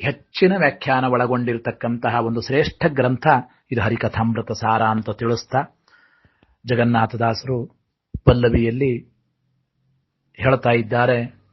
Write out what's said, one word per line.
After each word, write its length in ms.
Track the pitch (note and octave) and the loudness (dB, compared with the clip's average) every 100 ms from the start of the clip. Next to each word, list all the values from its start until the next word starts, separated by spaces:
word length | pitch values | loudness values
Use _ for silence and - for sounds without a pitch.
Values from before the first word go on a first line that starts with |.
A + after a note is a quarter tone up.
| C#3 | -4
ಹೆಚ್ಚಿನ 480 | C#3+ _ - F#3 F#3+ | -6 _ 2 2 4
ವ್ಯಾಖ್ಯಾನ 480 | D3 C3+ - C3 B2+ | 0 0 -2 0 2
ಒಳಗೊಂಡಿರ್ತಕ್ಕಂತಹ 1200 | B2 A#2+ B2 A#2+ A#2 A#2+ - A#2 A#2 A#2+ A#2 A#2 | 2 0 0 -2 -4 -4 -6 -4 -2 -2 0 -2
ಒಂದು 160 | A#2 | -2
ಶ್ರೇಷ್ಠ 440 | - C3 D#3 - E3+ | -2 0 0 0 -2
ಗ್ರಂಥ 400 | C3+ B2+ B2+ D#3 C3 - _ - | 2 0 0 2 2 0 _ -8
ಇದು 100 | A2+ | -2
ಹರಿಕಥಾಮೃತ 680 | G2+ A#2 A2 - A2+ A#2 A2+ | -2 -2 -4 -2 -2 -2 -4
ಸಾರ 300 | A2 A2 A2 | -4 0 2
ಅಂತ 260 | A2 A2 G#2+ | 2 0 -4
ತಿಳಿಸ್ತಾ, 720 | G#2 A#2 A#2 - B2+ - _ _ _ _ _ _ _ _ _ A2+ | -4 -2 -4 -2 -4 -4 _ _ _ _ _ _ _ _ _ -4
ಜಗನ್ನಾಥದಾಸರು 1200 | A#2+ A#2+ A#2 A2 A2 A2+ A2 C3 B2+ A2+ _ _ _ _ - - | 0 2 2 0 0 -2 -2 -4 -6 -6 _ _ _ _ -4 2
ಪಲ್ಲವಿಯಲ್ಲಿ 880 | B2 A#2+ A#2+ A#2 A#2+ C3+ A#2 - _ _ _ _ _ _ _ _ _ _ _ _ - | 4 4 2 0 0 -2 -4 -8 _ _ _ _ _ _ _ _ _ _ _ _ -4
ಹೇಳ್ತಾ 320 | C3 C3 A#2+ | 0 2 2
ಇದ್ದಾರೆ 760 | A#2+ G#2+ A#2+ B2 A#2+ A#2+ - _ | 0 2 0 2 0 -2 -10 _